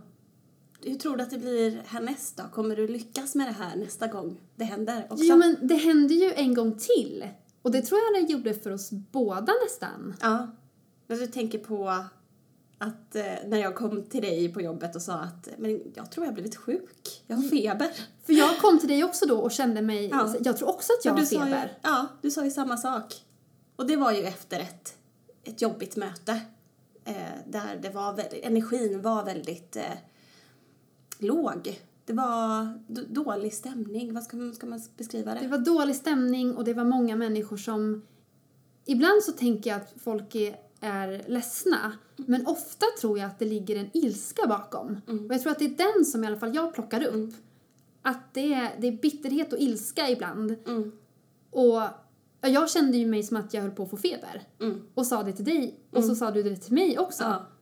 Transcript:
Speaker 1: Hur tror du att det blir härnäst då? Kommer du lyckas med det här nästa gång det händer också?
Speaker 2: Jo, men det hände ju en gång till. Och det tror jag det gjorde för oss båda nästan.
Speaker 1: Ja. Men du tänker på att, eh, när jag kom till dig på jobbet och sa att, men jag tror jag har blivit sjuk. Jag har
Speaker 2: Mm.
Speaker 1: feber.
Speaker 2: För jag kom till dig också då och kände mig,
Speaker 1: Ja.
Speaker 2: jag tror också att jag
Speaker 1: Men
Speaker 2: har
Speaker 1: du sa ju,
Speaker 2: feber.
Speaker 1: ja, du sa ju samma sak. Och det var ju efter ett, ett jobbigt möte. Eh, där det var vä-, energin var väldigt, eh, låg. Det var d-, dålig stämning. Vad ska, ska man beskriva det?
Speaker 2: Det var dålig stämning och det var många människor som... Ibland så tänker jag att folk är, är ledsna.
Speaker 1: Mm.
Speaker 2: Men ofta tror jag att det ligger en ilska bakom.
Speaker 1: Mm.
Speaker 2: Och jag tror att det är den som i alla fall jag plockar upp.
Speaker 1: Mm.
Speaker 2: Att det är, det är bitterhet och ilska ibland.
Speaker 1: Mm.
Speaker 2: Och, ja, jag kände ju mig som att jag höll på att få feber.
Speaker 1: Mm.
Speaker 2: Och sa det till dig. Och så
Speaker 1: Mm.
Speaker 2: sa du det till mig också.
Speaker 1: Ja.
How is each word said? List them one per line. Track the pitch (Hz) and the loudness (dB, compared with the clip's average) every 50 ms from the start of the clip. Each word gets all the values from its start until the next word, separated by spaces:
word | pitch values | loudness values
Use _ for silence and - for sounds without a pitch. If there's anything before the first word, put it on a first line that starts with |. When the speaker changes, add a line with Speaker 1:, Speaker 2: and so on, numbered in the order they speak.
| - - - _ _ _ _ _ _ _ _ _ _ _ _ _ | -14 -20 -20 _ _ _ _ _ _ _ _ _ _ _ _ _
Speaker 1:
Hur | - 254 269 | -8 -8 -6
tror | 269 - 302 262 | -4 -4 -4 -2
du | 240 | -4
att | 247 247 | -4 -6
det | 269 233 | -6 -6
blir | 240 247 240 233 226 220 220 226 - | -4 -2 0 2 2 2 0 -4 -8
härnäst | - 226 233 226 247 285 - - - - | -10 -8 -6 -6 -6 -6 -6 -8 -10 -10
då? | - - - | -10 -12 -6
Kommer | - 226 214 220 214 | -4 -2 -2 -2 0
du | 214 220 214 | 0 -2 -2
lyckas | 240 233 - - - 269 269 277 - | -2 -6 -8 -8 -8 -8 -6 -2 -2
med | 285 269 240 | -2 -2 -2
det | |
här | 214 196 185 175 - | -4 -6 -8 -6 -6
nästa | 180 208 - - - 226 | -6 -6 -6 -6 -6 -6
gång | 220 214 190 175 170 - - - _ _ | -6 -4 -6 -8 -8 -10 -10 -16 _ _
det | - 226 | -8 -8
händer | 196 202 208 220 220 240 226 226 - | -6 -4 -4 -4 -4 -4 -4 -6 -6
också? | - 302 320 | 0 4 6
Speaker 2:
Jo, | 339 339 | 10 10
men | 339 349 339 311 - | 10 10 10 6 4
det | 254 262 330 | 4 4 4
hände | 302 311 330 311 294 285 277 320 | 6 6 8 8 8 8 8 6
ju | 339 381 370 | 6 6 4
en | 339 285 277 254 247 | 4 2 2 4 4
gång | 240 226 226 220 - | 4 2 2 0 0
till. | - - 480 320 208 - - - - 202 - - _ _ _ _ | 2 4 4 4 4 0 -4 -8 -10 -12 -14 -18 _ _ _ _
Och | - 254 | 0 0
det | 226 262 | 2 2
tror | - - 381 427 | 2 4 4 4
jag | 453 440 403 381 | 4 4 4 4
det | 330 311 | 2 2
gjorde | 302 247 233 220 214 | 0 0 -2 -2 -4
för | 214 - 208 | -4 -6 -8
oss | 196 196 - - | -8 -8 -8 -8
båda | 220 196 - - - 269 233 202 185 190 220 339 440 508 466 | -10 -10 -10 -4 -2 0 0 0 0 0 0 2 2 2 2
nästan. | - - - 185 - - - - 202 196 - | 0 -2 -6 -10 -10 -10 -10 -12 -12 -6 0
Speaker 1:
Ja. | - 220 220 240 - - - - - _ _ _ _ _ _ _ _ | 2 2 2 2 -2 -6 -12 -18 -20 _ _ _ _ _ _ _ _
Men | - 233 240 | -6 -4 -4
du | 247 | -4
tänker | 240 - 262 226 220 220 214 | -4 -4 -4 -4 -4 -4 -6
på | - - 214 202 196 190 185 185 190 190 - _ _ _ _ _ _ _ _ _ _ _ _ - | -6 -6 -6 -4 -2 -2 -2 -2 -4 -8 -16 _ _ _ _ _ _ _ _ _ _ _ _ -8
att, | 208 220 220 - - _ - | -8 -8 -8 -10 -12 _ -6
eh, | 214 202 190 185 - 196 | -6 -4 -4 -6 -8 -4
när | 208 220 214 | 0 0 0
jag | 196 190 190 | 0 0 -2
kom | - 233 208 214 196 | -4 -4 -4 -4 -4
till | 190 - - 254 | -6 -4 -4 -2
dig | 214 190 165 165 170 175 | -2 0 0 0 0 0
på | 175 208 | 0 -4
jobbet | 175 165 165 151 170 170 - | -4 -4 -4 -6 -8 -8 -8
och | 165 | -8
sa | 170 202 | -6 -6
att, | 175 156 160 175 170 - - - - - | -6 -6 -6 -8 -10 -14 -16 -16 -10 -6
men | 220 220 214 - - - - | -4 -2 -2 -4 -6 -10 -14
jag | - - - | -14 -14 -10
tror | - 320 339 | -6 -6 -4
jag | 277 | -4
har | 220 | -4
blivit | 185 180 220 - | -6 -8 -8 -10
sjuk. | - - 240 294 370 - - - - - - - - - | -8 -4 -4 -4 -4 -6 -10 -16 -14 -14 -14 -14 -14 -10
Jag | - 226 | -4 -2
har | 240 | -2
Speaker 2:
Mm. | 277 269 | 0 2
Speaker 1:
feber. | 311 269 208 214 196 208 294 339 - - - - - - | 2 2 2 0 0 0 -2 -2 -4 -8 -14 -16 -18 -6
Speaker 2:
För | - - | 2 6
jag | 311 302 294 320 339 - | 6 8 8 6 6 6
kom | - 403 330 302 | 8 8 8 8
till | - 254 | 6 4
dig | 285 285 339 | 4 2 2
också | 359 - - 403 | 2 2 2 2
då | 277 240 220 | 4 4 4
och | - 233 | 2 0
kände | - - 262 240 220 214 | 0 0 2 2 2 2
mig, | 214 220 214 202 208 196 | 0 0 0 0 0 0
Speaker 1:
Ja. | - 269 214 220 240 - | 2 2 2 2 0 0
Speaker 2:
jag | 240 254 233 | 0 0 0
tror | - - - | 2 0 -2
också | 370 - - - 466 480 | -2 0 2 2 2 4
att | - | 4
jag | 302 | 4
Speaker 1:
Men | 285 311 | 4 4
Speaker 2:
har | 294 277 | 4 4
Speaker 1:
du | - | 2
sa | 294 277 277 | 0 2 0
ju, | 269 | 0
Speaker 2:
feber. | 269 262 - - - | 0 -2 -6 -8 -4
Speaker 1:
ja, | - 311 294 254 277 277 - - | 0 0 2 2 0 -2 -6 -4
du | - 285 | -4 -2
sa | 285 311 285 | -2 0 -2
ju | 277 | -2
samma | 277 285 262 254 240 | -2 -2 -2 -2 -2
sak. | 233 - 262 262 226 220 - - - - _ _ _ _ _ _ _ _ _ _ | -2 -2 -4 -4 -4 -6 -10 -14 -18 -20 _ _ _ _ _ _ _ _ _ _
Och | - 254 | -4 0
det | 262 311 | 2 2
var | 285 269 240 | 4 4 4
ju | 208 196 | 2 2
efter | 180 190 180 - - - 190 156 | 0 -4 -6 -10 -10 -8 -8 -6
ett, | - - - - - - - - _ _ _ _ _ - - _ - | -6 -8 -12 -16 -18 -18 -18 -20 _ _ _ _ _ -20 -20 _ -18
ett | - 220 - | -16 -4 -2
jobbigt | 226 220 220 - 190 - - | -2 -2 -2 -4 -10 -8 -8
möte. | 214 196 190 180 - - 214 226 226 - - - _ _ _ _ _ _ _ _ _ _ | -8 -8 -8 -10 -8 -6 -6 -6 -6 -6 -12 -18 _ _ _ _ _ _ _ _ _ _
Eh, | 113 101 - 82 85 - - - | -12 -10 -10 -10 -12 -12 -14 -12
där | - 208 208 208 208 202 175 | -8 -8 -8 -6 -8 -8 -10
det | 180 196 | -10 -8
var | 196 196 202 202 | -8 -6 -6 -4
vä-, | 202 208 - - - - | -4 -6 -8 -8 -10 -8
energin | - 214 226 226 226 226 240 254 233 208 196 185 | -2 0 2 2 2 0 -2 -2 0 -2 -2 -2
var | 190 - 165 160 - | -2 -2 0 0 -2
väldigt, | 185 185 156 - 156 175 170 - - - | -4 -6 -6 -8 -8 -10 -10 -12 -12 -10
eh, | - - - - 180 - _ _ _ _ _ _ - - _ _ _ _ _ _ _ _ _ _ _ _ _ - - | -8 -8 -6 -8 -10 -14 _ _ _ _ _ _ -20 -20 _ _ _ _ _ _ _ _ _ _ _ _ _ -8 -4
låg. | 202 208 285 339 285 202 175 175 - 202 196 - - _ _ _ _ | 0 0 2 2 0 -2 -4 -6 -8 -10 -10 -12 -16 _ _ _ _
Det | - | -4
var | 226 240 262 240 233 226 226 220 220 220 220 220 226 - - - | -2 0 0 0 0 0 0 0 0 -2 -2 -4 -8 -12 -12 -12
d-, | 226 247 - - | -12 -12 -10 -6
dålig | 226 285 302 240 202 202 214 214 - | -4 -4 -2 -2 -2 -2 -4 -4 -6
stämning. | - - 254 269 233 208 202 208 233 247 226 220 | -8 -10 -8 -8 -8 -8 -6 -6 -6 -6 -6 -6
Vad | 233 | -8
ska, | 233 - 240 240 247 240 226 | -8 -8 -10 -10 -10 -10 -10
ska | - 240 | -10 -10
man | 240 233 226 - - _ - | -10 -10 -10 -12 -14 _ -12
beskriva | 233 - - 220 214 214 226 | -10 -6 -6 -6 -4 -4 -6
det? | 240 | -4
Speaker 2:
Det | 269 254 | -2 -2
var | 285 269 | 0 2
dålig | 240 330 339 311 285 285 269 | 4 4 4 4 4 2 0
stämning | - - 320 294 262 247 247 254 254 247 247 247 | 0 0 0 2 4 4 2 2 2 0 0 -2
och | 240 220 | -2 -2
det | 233 226 | -2 0
var | 240 240 | 2 2
många | 240 254 254 240 233 214 | 4 4 4 4 2 2
människor | 220 233 220 214 214 208 - 208 | 0 0 0 0 0 -2 -4 -8
som... | 202 - 233 220 214 214 214 214 214 - - _ _ _ _ _ _ _ _ _ _ _ _ _ _ _ | -8 -6 -4 -2 0 0 0 -2 -4 -8 -14 _ _ _ _ _ _ _ _ _ _ _ _ _ _ _
Ibland | - 277 233 302 359 415 415 | 0 2 4 6 6 6 6
så | 415 330 | 4 2
tänker | - - 247 240 220 208 208 233 | -2 0 0 0 0 0 -2 -4
jag | 202 202 | -4 -4
att | 202 - - - | -6 -12 -18 -10
folk | - 233 220 208 202 - - | -6 -4 -4 -4 -6 -6 -4
är, | 220 208 208 202 - - - _ _ | -2 -2 -2 -4 -10 -18 -20 _ _
är | - 214 196 196 196 190 190 196 - | -8 -6 -4 -4 -4 -6 -6 -8 -6
ledsna. | - 247 240 240 - - - - 381 320 - 226 214 214 - - _ _ - | -4 -4 -4 -4 -6 -8 -2 0 2 2 2 0 -4 -6 -10 -18 _ _ -6
Speaker 1:
Mm. | 262 254 | -2 0
Speaker 2:
Men | 247 254 240 | 0 2 2
ofta | 311 330 - - - - - 415 466 440 - | 0 -2 -4 -6 -10 -4 0 0 0 0 0
tror | - 220 208 202 | -2 -2 0 -2
jag | 196 | -4
att | 196 190 - | -6 -6 -4
det | 226 | -4
ligger | 220 214 208 185 208 208 | -2 -2 -2 -4 -4 -4
en | 202 202 202 | -4 -4 -2
ilska | - 330 302 226 196 - - - - 453 403 240 | 0 0 0 0 0 -4 -8 -6 -2 0 2 2
bakom. | 208 202 - - - - 240 240 208 202 - - | 0 0 -2 -8 -10 -8 -8 -8 -8 -8 -6 -6
Speaker 1:
Mm. | 226 208 208 | -6 -6 -4
Speaker 2:
Och | 220 254 | -2 -2
jag | 254 | 0
tror | 254 311 | 0 -2
att | 294 302 | 0 0
det | 294 | -2
är | 254 - - 359 415 427 | -2 0 2 2 4 4
den | 392 302 | 4 4
som | - - 226 226 | 4 2 0 -2
i | |
alla | 214 214 | -2 -2
fall | 208 233 226 240 | -4 -4 -2 -2
jag | 320 330 330 - | 0 -2 -2 -4
plockar | 254 - - 220 233 302 | -6 -6 -4 -2 -2 0
upp. | 233 220 | 0 0
Speaker 1:
Mm. | 220 220 220 - - - _ _ _ _ _ _ _ _ _ _ _ | -2 -4 -6 -10 -14 -20 _ _ _ _ _ _ _ _ _ _ _
Speaker 2:
Att | - 262 247 247 - - - | -4 -4 -4 -4 -8 -8 -6
det | 269 277 302 285 | -2 0 2 2
är, | 254 240 220 - - | 0 0 -2 -2 -2
det | 233 247 | -2 -2
är | |
bitterhet | 220 - 302 302 294 - - 254 277 302 302 - | 0 0 0 0 0 -2 -4 -2 -2 -2 -2 -2
och | 240 - | 0 0
ilska | 285 247 220 214 - - - 339 294 254 | 0 0 0 -2 -6 -6 -4 0 0 2
ibland. | 247 247 190 175 170 208 214 214 220 220 - | 0 0 -2 -4 -4 -4 -2 -4 -4 -4 -6
Speaker 1:
Mm. | 233 240 220 214 214 - - _ _ _ _ _ _ _ _ _ _ | -4 -4 -4 -4 -4 -8 -14 _ _ _ _ _ _ _ _ _ _
Speaker 2:
Och, | - 262 247 240 226 226 220 202 - - - _ _ _ _ _ _ _ | 2 6 6 6 6 4 2 -4 -6 -12 -20 _ _ _ _ _ _ _
ja, | - 269 | 2 4
jag | 262 285 330 320 | 6 6 4 4
kände | - 339 294 262 240 | 4 4 4 6 4
ju | 240 233 | 4 2
mig | 226 220 208 | 2 2 0
som | 208 - 226 | 0 -2 -4
att | 214 202 - - | -4 -4 -4 -4
jag | 208 | -4
höll | 202 196 | -4 -4
på | 196 - | -6 -6
att | 190 185 | -8 -8
få | 208 | -4
feber. | 202 - 359 311 - - - - - - - _ - | -2 -2 -2 -2 -4 -8 -12 -14 -14 -16 -18 _ -6
Speaker 1:
Mm. | 214 220 190 - - - - | -4 -4 -4 -6 -10 -6 -2
Speaker 2:
Och | 269 247 | -2 0
sa | 247 247 214 | 0 0 -2
det | 202 196 | -2 -4
till | 190 - 202 | -6 -4 -2
dig. | 302 330 302 247 - - - - _ | 0 0 0 0 -2 -6 -12 -12 _
Och | - 247 | 2 2
så | 226 | 4
Speaker 1:
Mm. | 226 226 | 4 2
Speaker 2:
sa | 226 233 220 | 2 0 0
du | 202 208 | 0 0
det | 202 202 196 | 0 0 -2
till | 180 - 208 240 | -4 -2 2 4
mig | 320 381 330 240 262 | 4 4 4 4 2
också. | 370 359 - - 233 | 0 -2 -2 -2 -2
Speaker 1:
Ja. | 226 196 185 - - - _ | -2 -2 -2 -6 -10 -20 _